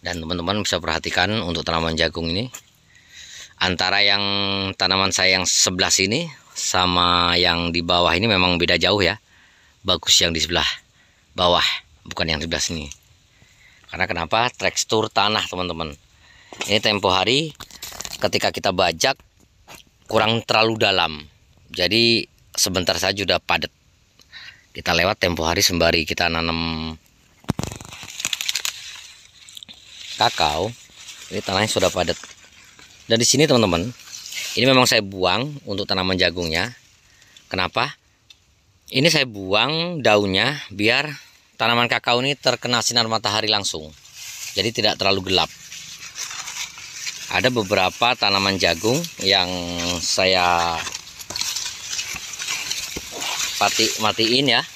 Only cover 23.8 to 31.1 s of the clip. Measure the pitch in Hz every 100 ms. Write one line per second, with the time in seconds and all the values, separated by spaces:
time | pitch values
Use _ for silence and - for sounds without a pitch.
23.8 | _ _ _ _ _ - - - _ -
24.8 | 85 85 87 107 90 82 80 85 98 90
25.8 | 82 85 80 82 87 82 82 82 82 80
26.8 | 80 80 _ _ _ _ - - - -
27.8 | - - - - - - - - - -
28.8 | - - - - - - - - - -
29.8 | - - - - 113 - 78 76 101 120
30.8 | - - -